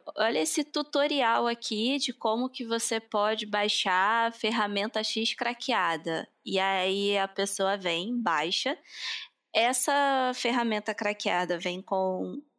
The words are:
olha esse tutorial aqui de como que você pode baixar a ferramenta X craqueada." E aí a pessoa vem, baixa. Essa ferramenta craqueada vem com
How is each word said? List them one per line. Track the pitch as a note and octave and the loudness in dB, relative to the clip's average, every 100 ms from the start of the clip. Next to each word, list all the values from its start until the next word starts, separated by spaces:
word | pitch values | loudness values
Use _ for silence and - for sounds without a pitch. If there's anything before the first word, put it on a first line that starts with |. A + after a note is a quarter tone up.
| - - | -6 -2
olha | A3 D4+ | 0 2
esse | D#4+ D#4+ | 0 0
tutorial | C#4+ D4+ D4 C#4+ D4 D4 A#3 A#3 A#3+ | -2 -4 0 2 2 2 2 2 2
aqui | A#3 - G#3 A#3+ C#4 | -2 -4 -2 0 0
de | C4+ | -2
como | - A3 A3+ B3+ | -2 -2 0 -2
que | B3+ A3+ | -6 -4
você | A3+ - A3 | -2 -2 -4
pode | A3 G#3+ G#3 A3 G#3+ | -2 0 2 0 -2
baixar | G#3 G#3 - G3 F#3 G3 A3+ A#3 | 0 0 0 2 4 4 4 2
a | |
ferramenta | A#3 G#3+ A#3 G#3 G3+ G#3+ G#3+ | 0 -2 0 0 0 -2 -2
X | A3 A3 A3 | -2 -2 -2
craqueada." | - A#3 B3 - A3 F3 D#3+ E3 D#3+ - _ G#3 | -2 -4 -4 -2 0 2 0 -2 -4 -6 _ -4
E | F#3+ | 0
aí | F#3+ F#3+ F#3 G3 G3+ G3+ | 2 2 0 0 2 0
a | G3 | 0
pessoa | G3 G3 - F#3+ G3 | -2 -2 0 0 0
vem, | F3+ E3 G3+ A#3+ | 0 -2 -2 -2
baixa. | A3 D#3 E3 G3+ C4 E4 - - - - - _ _ | 0 2 0 0 -2 -4 -10 -12 -8 -10 -12 _ _
Essa | G#3+ A#3 B3+ - C#4+ C#4 C4+ B3+ | 2 2 2 2 2 4 2 0
ferramenta | B3 A#3 B3+ A#3 G#3+ A3 | 0 0 0 0 -2 -2
craqueada | G#3 G#3 G#3 G3+ F3+ F3+ E3+ | -2 -2 -2 0 0 0 -2
vem | F3+ F3+ | -4 -6
com | - F#3+ F#3+ F#3 F#3+ C#4 - | -2 0 0 -2 -4 -8 -12